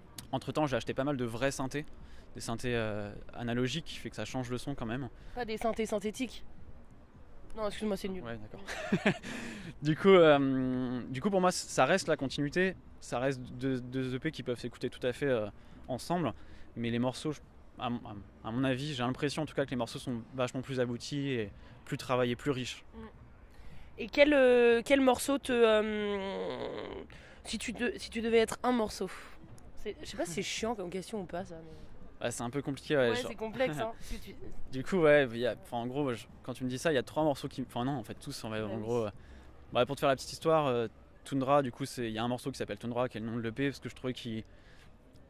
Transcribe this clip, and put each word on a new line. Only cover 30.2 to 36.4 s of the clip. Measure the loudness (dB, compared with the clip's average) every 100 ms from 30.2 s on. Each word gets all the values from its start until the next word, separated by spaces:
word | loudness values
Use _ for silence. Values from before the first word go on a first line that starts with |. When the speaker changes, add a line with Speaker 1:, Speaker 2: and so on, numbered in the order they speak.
| -4
Speaker 2:
si |
c'est | -4
chiant | -4 -2 -2 -2
comme | -6
question | -8 -6 -8
ou | -6
pas, | -8
ça, | -8 -12
mais | -14 -14 -14 -12 -14 -6 -4
Speaker 1:
Ouais, |
c'est | -4
un | -4
peu | -4
compliqué, | -4 -4 2 4
ouais, | 4
Speaker 2:
Ouais, | 2
Speaker 1:
genre. | -2
Speaker 2:
c'est | -6
complexe, | -4 -2 0 0
hein, | -4 -6
Speaker 1:
<laughs> |
Speaker 2:
parce | -8
que | -6 -8
tu | -10 -6 -2 -2
Speaker 1:
Du | -2
coup, | 0 6
ouais, | 10 10 8
il | 2
y | -2
a, | -2
enfin, | -6 -4
en | -2
gros, | 0 0
je, | -2 -8 -14